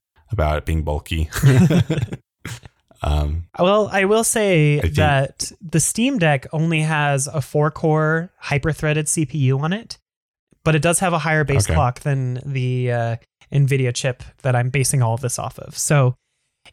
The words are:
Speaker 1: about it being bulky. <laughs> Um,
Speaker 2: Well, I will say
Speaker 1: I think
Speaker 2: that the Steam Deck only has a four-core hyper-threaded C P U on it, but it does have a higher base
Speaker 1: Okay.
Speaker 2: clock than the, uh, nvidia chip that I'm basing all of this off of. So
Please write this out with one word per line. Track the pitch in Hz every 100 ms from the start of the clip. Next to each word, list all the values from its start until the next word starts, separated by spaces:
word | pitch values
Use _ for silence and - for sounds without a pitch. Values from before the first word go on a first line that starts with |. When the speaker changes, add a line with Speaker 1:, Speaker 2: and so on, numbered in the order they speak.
| _ _ _
Speaker 1:
about | 107 76 76
it |
being | - 80
bulky. | 73 76 - 80 80
<laughs> | - 135 127 170 156 - 147 120 - _ _ - - - _ _ _
Um, | 73 73 73 80 82 -
Speaker 2:
Well, | 175 214 202
I | 196
will | 196 220
say | - 226 208 175 151 147
Speaker 1:
I |
think | -
Speaker 2:
that | 151 151 139 139 - - -
the | 170 160
Steam | - - 254 262
Deck | 160 139 -
only | 156 165 156
has | 156 156 143 139 139
a | 151
four-core | - 151 151 - 160 156 156 160 175 _
hyper-threaded | - 143 165 143 160 156 151
C | 170 151
P | 156
U | 131 135
on | 156
it, | 208 - - _ _ _ _ _ _
but | 165 160
it |
does | 170 170
have | 190
a | 170
higher | 160 156
base | 143 139 -
Speaker 1:
Okay. |
Speaker 2:
clock | 156 127 -
than | 147 139 127 127 143
the, | 135 127 127 123
uh, | 120 117 117 _ _ _
nvidia | 139 135 135 123
chip | 123 135 123 - -
that | 131
I'm | 123 127
basing | 139 127 139
all | 117
of | 117
this | 123 -
off | 117 -
of. | - -
So | - 147 127 - _ _ _ _ -